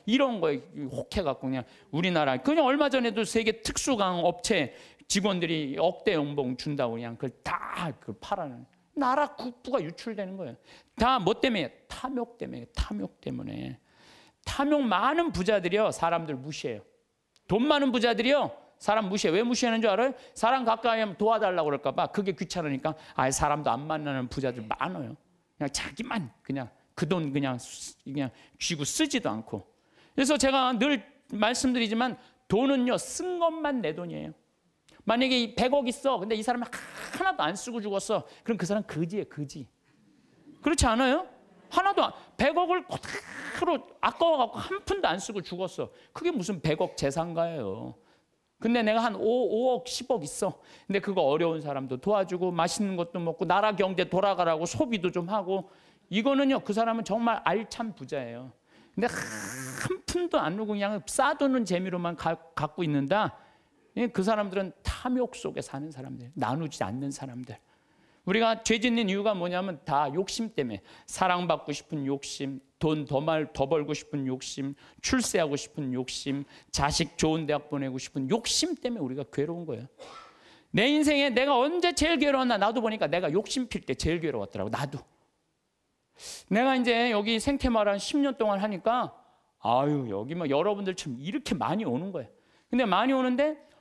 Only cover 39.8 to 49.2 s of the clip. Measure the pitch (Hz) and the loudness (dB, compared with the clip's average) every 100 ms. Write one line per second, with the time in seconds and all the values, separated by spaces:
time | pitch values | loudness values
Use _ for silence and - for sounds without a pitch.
39.8 | _ _ _ _ _ _ - - 285 339 | _ _ _ _ _ _ -20 -4 0 2
40.8 | 262 226 262 302 370 - _ - - 349 | 4 4 4 2 0 -12 _ -20 -4 0
41.8 | 381 392 214 - - - 262 330 349 359 | 2 4 2 0 -10 0 2 4 2 2
42.8 | - - - 403 - - - - 349 285 | -2 -10 -8 -12 -12 -14 -10 -4 0 0
43.8 | - - - - 339 302 226 - - 392 | -2 -2 -2 2 4 4 2 -2 -6 -6
44.8 | - 392 254 185 - 202 - 175 185 - | -4 -4 -2 -6 -6 -8 -8 -6 -8 -6
45.8 | 117 - - - 339 294 175 180 160 156 | -10 -10 -18 -6 -4 -2 -4 -4 -2 0
46.8 | 180 - 139 160 170 165 170 160 101 104 | -2 -2 -2 -2 -4 -2 -2 -2 -6 -6
47.8 | 123 - _ _ _ _ _ - 226 240 | -10 -14 _ _ _ _ _ -4 0 2
48.8 | 214 220 233 196 | 2 2 0 0